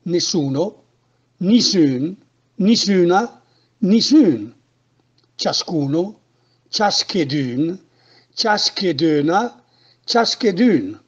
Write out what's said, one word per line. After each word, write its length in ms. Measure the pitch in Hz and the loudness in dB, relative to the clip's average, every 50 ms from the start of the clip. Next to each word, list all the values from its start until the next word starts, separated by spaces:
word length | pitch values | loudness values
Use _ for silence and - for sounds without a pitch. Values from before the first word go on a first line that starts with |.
| _ | _
Nessuno, 800 | 180 165 175 170 - - 185 143 139 135 135 165 202 214 - _ _ _ _ _ _ _ _ _ _ _ _ | -2 -2 -2 -2 -2 -2 -2 -2 -2 -2 -2 -4 -4 -6 -14 _ _ _ _ _ _ _ _ _ _ _ _
nisun, 800 | 180 180 220 247 196 - - 190 160 143 131 123 135 165 190 - _ _ _ _ _ _ _ - | 0 2 2 2 2 2 2 2 2 2 2 -2 -4 -6 -8 -10 _ _ _ _ _ _ _ -2
nisuna, 840 | 196 196 233 - - 190 202 185 175 170 180 190 233 240 - - _ _ _ _ _ _ _ _ | 2 2 2 2 2 0 2 2 2 4 2 0 0 -2 -8 -18 _ _ _ _ _ _ _ _
nisun. 760 | - 180 202 233 - - 262 311 285 196 139 110 104 113 - _ _ _ _ _ _ _ _ _ _ _ _ _ _ _ _ | 0 2 2 2 2 4 4 6 6 6 2 0 -4 -12 -16 _ _ _ _ _ _ _ _ _ _ _ _ _ _ _ _
Ciascuno, 880 | _ - 196 139 - - - 185 160 143 139 139 160 180 202 214 _ _ _ _ _ _ _ _ _ _ _ | _ -6 -4 -4 -4 -6 -4 -4 -4 -4 -2 -2 -2 -4 -4 -8 _ _ _ _ _ _ _ _ _ _ _
ciaschedun, 1200 | - - 214 208 190 - - - - 202 160 135 131 147 139 127 120 127 151 165 180 190 _ _ _ _ _ _ _ _ _ _ _ | -6 -2 -2 0 0 -2 -4 -4 -4 -4 -4 -2 -4 -4 -4 -4 -2 -2 -4 -4 -4 -8 _ _ _ _ _ _ _ _ _ _ _
Ciaskeduna, 1160 | - - 226 208 208 - - - - 196 185 165 131 160 165 151 147 143 151 170 196 233 240 - - _ _ _ _ _ _ _ _ _ | -6 -2 -2 0 0 -2 -4 -4 -2 -2 -2 -2 0 0 0 2 2 0 2 0 0 -2 -2 -8 -14 _ _ _ _ _ _ _ _ _
ciaskedun. 920 | - - 233 233 - - - - 226 190 170 240 254 202 143 101 92 107 - _ | -2 0 0 0 0 -2 -2 -2 -2 0 2 2 4 4 2 0 -4 -10 -14 _